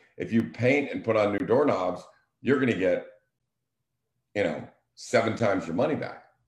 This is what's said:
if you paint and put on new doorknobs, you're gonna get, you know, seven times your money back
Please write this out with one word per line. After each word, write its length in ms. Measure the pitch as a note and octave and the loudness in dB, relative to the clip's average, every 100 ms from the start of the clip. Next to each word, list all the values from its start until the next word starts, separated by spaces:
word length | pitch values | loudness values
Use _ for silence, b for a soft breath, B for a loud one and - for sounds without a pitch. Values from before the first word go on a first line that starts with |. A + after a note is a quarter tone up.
| B - | B -12
if 140 | - | -2
you 120 | A2+ | 0
paint 480 | A2+ - B2 C#3+ C#3 | -2 0 2 2 0
and 120 | F#2+ | -4
put 120 | A2+ G#2+ | 0 2
on 160 | G#2 | 2
new 140 | G2+ F2+ | 0 0
doorknobs, 580 | B2 C#3+ F#2+ F2+ F2 - b b _ | 2 2 0 -2 -4 -10 b b _
you're 180 | A2 C3+ | 0 2
gonna 140 | C3 | 2
get, 340 | F#2 F#2 F2 - - _ _ _ _ _ _ _ _ _ _ _ G#2 | 2 2 0 -2 -18 _ _ _ _ _ _ _ _ _ _ _ -2
you 80 | |
know, 240 | F2+ D2+ - _ _ - | -2 -2 -10 _ _ -20
seven 400 | - A#2+ A2 - | 0 2 2 0
times 300 | A2 F#2+ D#2+ | 0 0 -2
your 100 | E2+ | -2
money 200 | D3+ C#3+ | 0 -2
back 300 | - - - _ | -6 -12 -20 _